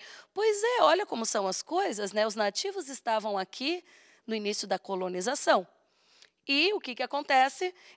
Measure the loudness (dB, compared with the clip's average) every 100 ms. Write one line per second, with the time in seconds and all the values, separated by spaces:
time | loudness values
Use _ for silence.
0 | -6 -20 -12 -2 0 2 2 4 6 4
1 | 2 -4 -2 0 0 -2 -2 -2 -2 -2
2 | -2 0 0 0 0 0 -4 -6 -8 -8
3 | -2 -2 -2 -4 -6 -6 -6 -6 -8 -20
4 | _ _ -8 -4 -2 -4 -2 -4 -4 -4
5 | -4 -4 -2 0 4 4 2 _ _ _
6 | _ _ -20 _ -2 2 2 0 -4 -6
7 | -4 -4 2 4 4 2 -4 -6 -16